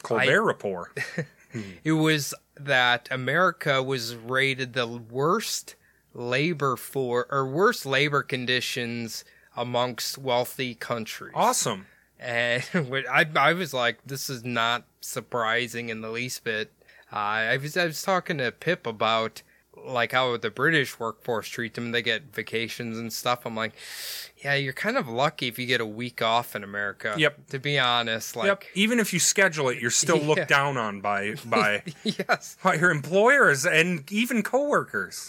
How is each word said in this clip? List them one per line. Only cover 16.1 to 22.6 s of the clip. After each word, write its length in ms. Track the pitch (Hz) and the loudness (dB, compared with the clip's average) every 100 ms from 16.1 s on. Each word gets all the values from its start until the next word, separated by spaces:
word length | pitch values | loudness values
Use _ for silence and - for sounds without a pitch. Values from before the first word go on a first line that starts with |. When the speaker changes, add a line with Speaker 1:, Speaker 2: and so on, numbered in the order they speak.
Speaker 2:
least 320 | 113 123 - | -6 -6 -6
bit." 300 | 117 110 110 _ _ - _ | -4 -4 -6 _ _ -20 _
Uh, 40 | 107 | -4
I 400 | 104 110 113 131 | 0 0 2 0
was, 180 | 147 180 | 0 -2
I 80 | |
was 160 | 175 147 | -2 -2
talking 380 | - 185 - 156 | 0 0 0 -2
to 120 | 120 | -2
Pip 360 | - - 143 120 | -2 -2 -2 -4
about, 560 | 107 110 113 110 - - _ _ - | 0 2 2 0 -6 -20 _ _ -18
like, 360 | - 123 117 | -6 -2 2
how 260 | 127 131 117 | 2 2 0
the 100 | 113 | -4
British 480 | 98 147 160 127 - | 0 2 2 0 -4
workforce 500 | 113 - - 110 - | -6 -6 -4 -4 -4
treats 260 | - 117 | -6 -6
them. 160 | - 117 | -6 -2
They 80 | 117 | 0
get 320 | 117 110 147 | 0 -2 -4
vacations 640 | - 110 113 | -10 -6 -4